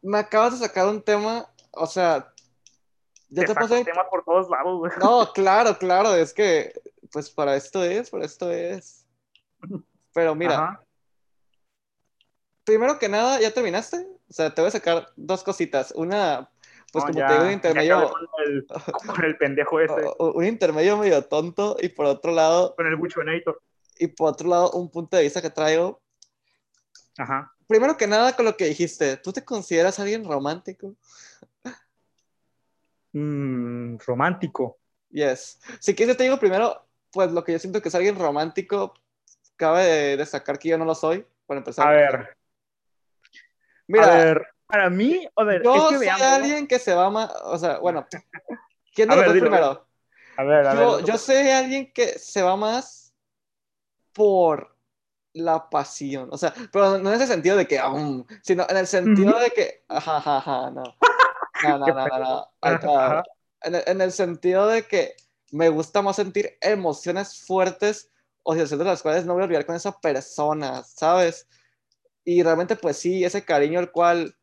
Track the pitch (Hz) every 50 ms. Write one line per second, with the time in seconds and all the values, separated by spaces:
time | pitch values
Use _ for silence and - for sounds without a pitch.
0 | - 185 202 208 208 208 - 214 220 240 240 254 240 214 - 196 185 202 208 214
1 | 208 - 208 208 208 220 226 233 - - _ _ _ _ - - 160 160 - 180
2 | 180 170 160 139 131 _ _ - _ _ _ _ _ - _ _ _ _ _ _
3 | _ _ _ _ _ _ 139 151 202 208 214 208 240 220 233 240 247 175 165 175
4 | 190 185 190 180 - - 165 185 190 175 175 131 139 180 185 180 165 156 - -
5 | 185 202 240 247 220 - - - 190 190 190 214 240 233 196 - 185 185 180 185
6 | 208 226 196 175 165 147 - - 214 202 170 156 107 - - - _ - _ _
7 | _ - - 151 147 - _ - 151 143 139 139 139 - - 190 180 175 180 214
8 | 247 - - 196 170 156 - _ - 175 175 175 170 170 190 190 - - _ _
9 | _ _ _ _ _ _ _ _ _ _ _ _ - - 196 175 - _ _ _
10 | _ _ _ 165 170 160 156 151 170 170 156 135 156 170 196 - _ _ _ _
11 | _ _ _ _ _ _ _ _ _ _ _ _ _ _ _ _ _ _ _ _
12 | _ _ _ _ _ _ _ _ _ _ _ _ _ - 214 220 233 254 294 285
13 | - 202 202 208 226 254 269 269 220 220 214 254 240 202 170 196 226 - - 349
14 | 359 381 381 _ _ _ - - 160 156 151 - 165 185 214 214 - 170 170 170
15 | 160 - _ - 156 151 185 185 - 196 190 - 175 - - 139 135 - - -
16 | 160 175 190 208 202 175 147 127 135 _ _ _ _ _ _ - _ _ _ 160
17 | 147 147 156 - 139 135 135 156 165 185 202 196 - 175 156 147 151 160 185 185
18 | 170 135 - - 170 - - 156 151 143 143 139 135 _ - - - - 156 -
19 | - 214 - 175 165 160 151 - 156 139 139 135 151 - 165 156 160 156 156 147
20 | 151 143 - - 165 165 - - 170 196 233 220 190 170 156 156 160 185 208 208
21 | 214 202 170 143 135 - - 151 156 175 170 - 202 208 208 - - 180 - -
22 | 151 143 139 143 - 160 170 165 160 160 165 175 180 180 - - 170 160 160 156
23 | 165 175 - 170 156 151 160 170 165 170 156 - _ _ _ _ _ _ _ _
24 | 170 165 - - 165 156 143 - 156 175 180 175 180 180 - 180 180 165 _ 170
25 | 170 160 - 185 156 147 147 185 170 160 - - 156 156 156 160 170 185 - _
26 | _ _ _ _ _ _ _ _ _ _ _ _ _ _ _ _ _ _ _ -
27 | _ _ _ - 135 123 135 135 147 - _ _ _ _ 220 220 240 277 311 -
28 | 226 202 208 214 233 254 254 - 240 220 214 - 185 156 151 - 170 165 - -
29 | 165 143 135 135 _ 180 190 269 - - 262 214 185 - 175 165 165 190 190 -
30 | 202 202 214 226 220 185 151 139 135 143 156 175 _ - 185 _ - 196 202 _
31 | _ _ - - - - _ _ - _ _ _ _ 254 247 - _ _ _ _
32 | _ _ _ _ _ _ _ _ _ _ _ _ _ _ _ _ _ _ _ _
33 | _ _ _ 151 147 147 147 143 143 135 131 123 120 120 120 120 120 120 117 110
34 | - - 123 123 139 170 180 185 - 160 - - 131 117 - _ _ _ _ _
35 | _ _ - 147 147 139 127 123 - - - _ _ - - - - - 196 -
36 | 220 233 254 247 254 254 262 269 - 202 185 190 226 233 - - _ _ _ _
37 | _ _ _ 190 190 175 165 175 165 - 170 165 - 185 180 214 208 165 - 180
38 | 180 202 208 190 180 156 143 147 156 165 - - 180 - 208 202 196 190 - _
39 | _ _ _ _ _ _ _ _ _ _ _ _ 165 160 160 175 190 180 160 156
40 | 147 143 139 139 147 147 - 139 - - 143 139 - 160 165 160 165 160 160 160
41 | - 156 165 190 214 _ _ _ _ _ 143 139 120 - - - 147 147 151 151
42 | 147 139 131 127 120 - - _ _ _ _ _ _ _ _ _ _ _ _ _
43 | _ _ _ _ _ _ _ - _ _ _ _ _ _ _ _ _ _ 185 220
44 | 220 - 170 170 165 160 160 - - - _ _ _ _ - 208 196 180 180 185
45 | 208 262 330 370 339 - _ - 220 208 202 180 - 240 254 285 311 311 302 277
46 | 247 190 190 190 262 269 269 269 277 285 294 302 294 277 254 247 - - 185 175
47 | 180 196 208 220 220 214 - - - - 120 170 160 175 143 82 98 180 170 156
48 | - _ - 160 _ _ _ 160 _ - 233 - _ _ _ _ _ _ _ -
49 | 220 214 262 277 190 175 170 185 180 226 208 180 160 139 135 - _ _ _ _
50 | _ _ _ _ _ _ - - 135 139 147 151 143 139 135 139 - 240 226 -
51 | - - 226 226 - - 269 269 277 269 269 262 262 262 262 277 269 269 _ -
52 | 240 208 - - - - - 208 190 180 185 202 214 214 226 247 254 - - -
53 | _ _ _ _ _ _ _ _ _ _ _ _ _ _ _ _ _ _ _ _
54 | _ _ _ - 214 208 196 185 175 165 151 143 - - _ _ _ _ _ _
55 | _ _ _ _ _ _ _ 160 165 170 160 160 160 - - 147 143 - - -
56 | 147 139 135 135 131 127 - 143 175 165 - - 240 214 _ 196 202 190 196 196
57 | 185 196 208 233 262 254 240 170 147 175 196 202 180 - 151 131 131 135 135 143
58 | 151 147 139 127 123 _ 220 208 _ - 190 175 180 - 185 190 185 180 - 190
59 | 180 220 214 196 190 202 220 233 240 240 240 226 190 - - _ _ _ - 131
60 | - - 160 147 143 151 147 135 135 156 139 127 131 127 131 135 131 123 - _
61 | - 494 494 494 523 523 - - - - _ - - 151 143 139 139 160 151 135
62 | 131 147 131 131 131 131 131 131 - _ _ _ - - 165 165 160 147 147 139
63 | 131 131 151 156 180 - - _ _ _ _ _ - 165 170 175 - - 180 190
64 | 185 185 180 - 196 175 170 156 - 180 180 190 202 214 226 226 220 - - 190
65 | 147 - - _ _ _ _ _ _ _ - 147 165 165 160 151 160 - _ 202
66 | 202 202 190 - 208 196 180 202 208 - _ _ - - 214 202 185 165 147 -
67 | - 180 175 190 202 - - - - - 185 190 185 185 185 185 208 208 214 208
68 | - _ _ _ _ _ _ _ _ - 160 165 165 139 151 143 165 196 185 -
69 | - 160 151 175 175 170 180 175 190 185 170 151 143 - 170 170 - 202 190 _
70 | - 170 143 131 135 - - - 147 147 151 156 147 135 131 127 123 - _ -
71 | - 156 175 185 180 165 165 - - _ _ _ _ _ _ _ _ _ _ _
72 | _ _ _ _ _ - 175 175 175 165 165 160 175 175 226 - - 170 143 -
73 | - 175 185 190 180 175 - 202 196 - 170 143 143 151 160 175 180 175 _ 165
74 | 170 175 175 170 165 - _ _